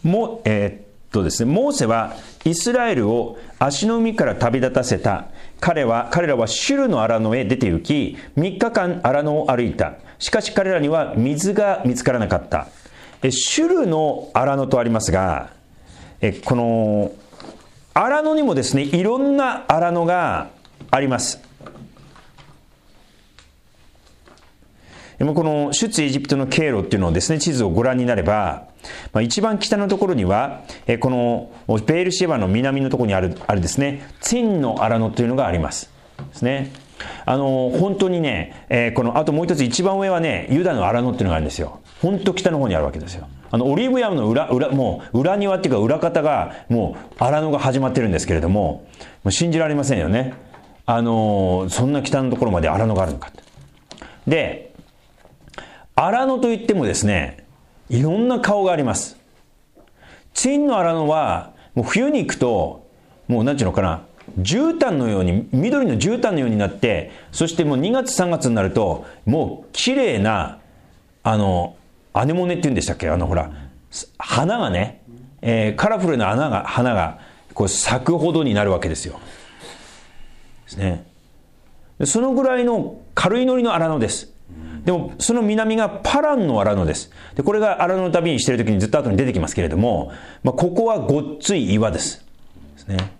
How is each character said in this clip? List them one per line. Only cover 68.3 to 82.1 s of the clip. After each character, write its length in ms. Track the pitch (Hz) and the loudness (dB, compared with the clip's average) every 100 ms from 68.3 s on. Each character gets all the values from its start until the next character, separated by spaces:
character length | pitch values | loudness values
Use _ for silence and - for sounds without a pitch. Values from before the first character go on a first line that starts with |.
月 180 | 165 131 | 0 0
に 60 | |
な 80 | 113 | 2
る 80 | 95 | 2
と、 340 | 90 101 76 - - - | 2 0 -2 -8 -8 -2
も 380 | 143 113 - | 0 -2 -6
う 40 | - | -12
綺 240 | - - 269 | -4 -2 0
麗 220 | 240 117 | 0 2
な、 380 | 104 104 76 - - - - - _ _ | 0 0 -2 -8 -20 -20 -20 -20 _ _
あ 120 | - 110 | -2 2
の、 380 | 101 90 85 - _ - _ | 2 0 -2 -8 _ -20 _
ア 120 | - | -2
ネ 80 | 131 | 0
モ 140 | 170 175 | 0 0
ネ 80 | |
っ 60 | 175 | 0
て 80 | 160 | 0
い 0 | |
う 40 | |
ん 20 | 110 | 0
で 60 | |
し 40 | - | -2
た 80 | |
っ 20 | - | -4
け？ 120 | 87 | -2
あ 60 | 82 | 0
の、 100 | 82 | 0
ほ 80 | |
ら、 160 | 85 73 71 69 - - - - _ | -2 -2 -10 -18 -20 -18 -16 -16 _
花 400 | - 131 160 240 | -4 0 0 0
が 120 | 151 | -2
ね、 320 | 90 - - - - - - | -2 -2 -8 -20 -20 -20 -8
え 280 | 113 113 110 | -2 2 0
ー、 40 | |
カ 140 | 107 208 | 0 0
ラ 100 | 220 | 2
フ 100 | 180 | 0
ル 80 | 135 | 2
な 100 | 98 | 2
花 220 | 110 151 | 0 0
が、 140 | 101 | -2
花 300 | - - 123 | -2 0 2
が、 240 | 107 80 - - - - | 2 -2 -6 -20 -20 -20
こ 120 | - | -2
う 40 | 101 | -2
咲 360 | - - 127 | 0 -2 0
く 140 | - 170 | 0 0
ほ 140 | 160 | 2
ど 120 | 160 | 2
に 100 | 147 | 2
な 80 | 104 | 2
る 80 | 101 | 2
わ 80 | 92 | 0
け 100 | 87 | -2
で 60 | |
す 120 | 80 76 | -6 -8
よ。 120 | - - - - - - - - - - - - - - - | -14 -18 -20 -20 -20 -20 -20 -20 -20 -20 -20 -20 -20 -20 -20
で 60 | - | -18
す 60 | - | -6
ね。 280 | 98 85 - - _ - - - - - - - | -4 -4 -8 -20 _ -20 -20 -20 -20 -20 -20 -6
で、 80 | |
そ 140 | 143 | -2